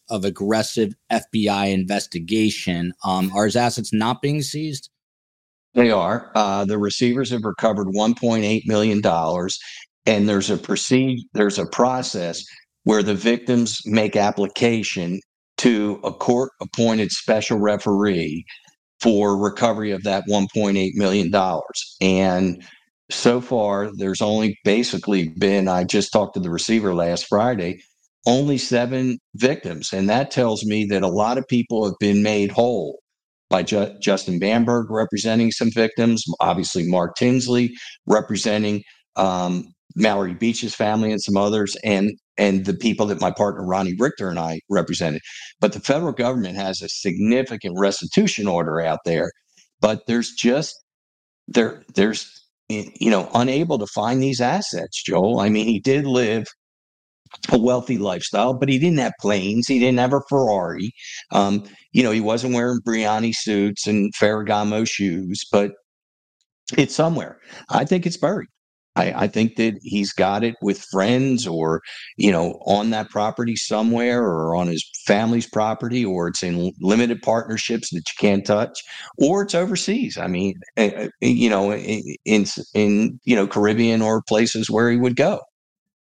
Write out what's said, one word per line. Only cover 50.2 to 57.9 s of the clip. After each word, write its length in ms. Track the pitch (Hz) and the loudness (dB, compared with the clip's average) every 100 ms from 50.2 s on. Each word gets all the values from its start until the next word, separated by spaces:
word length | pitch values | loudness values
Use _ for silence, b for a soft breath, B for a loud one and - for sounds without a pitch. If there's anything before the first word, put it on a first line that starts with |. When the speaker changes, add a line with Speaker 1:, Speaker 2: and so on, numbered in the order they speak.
| 113 | -2
Speaker 2:
just, 420 | - 117 135 151 - _ _ _ _ _ _ - | -2 0 0 -2 -10 _ _ _ _ _ _ -2
there, 380 | 120 110 - - | 0 0 -4 -6
there's, 340 | - 104 107 - - _ _ - | 0 0 -2 -10 -18 _ _ -8
y-, 220 | 107 98 - | -8 -8 -2
you 120 | 110 | 2
know, 200 | 101 - | 2 2
unable 440 | 120 123 135 170 139 | 0 2 0 0 -2
to 80 | 101 | -4
find 340 | - 107 131 | -4 -2 0
these 200 | 135 123 | 0 0
assets, 600 | 123 185 - 90 82 - | 0 -2 -4 -8 -8 -8
Joel. 380 | - 87 95 120 | -2 0 2 2
I 100 | 101 | 2
mean, 180 | 107 110 | 2 2
he 120 | 107 | 0
did 280 | 135 139 139 | 2 0 2
live 400 | 127 117 110 - - _ _ _ _ _ _ _ - - | 2 2 0 -4 -14 _ _ _ _ _ _ _ -16 0
a 80 | 127 | 2
wealthy 400 | 117 123 120 | 4 2 0